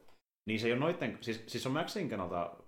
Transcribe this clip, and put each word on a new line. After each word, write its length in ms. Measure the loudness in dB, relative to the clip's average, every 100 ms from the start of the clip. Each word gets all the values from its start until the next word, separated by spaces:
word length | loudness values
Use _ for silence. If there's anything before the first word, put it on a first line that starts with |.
| -20 -20 _ _ -2
Niin 120 | 2
se 80 | 4
ei 60 |
ole 60 | 4
noitten, 380 | 4 2 -2 -2
siis, 220 | -4 -4 -4
siis 180 | -4 0
on 60 |
Maxin 380 | 0 0 -2 -2
kannalta 460 | -2 0 0 -2 -6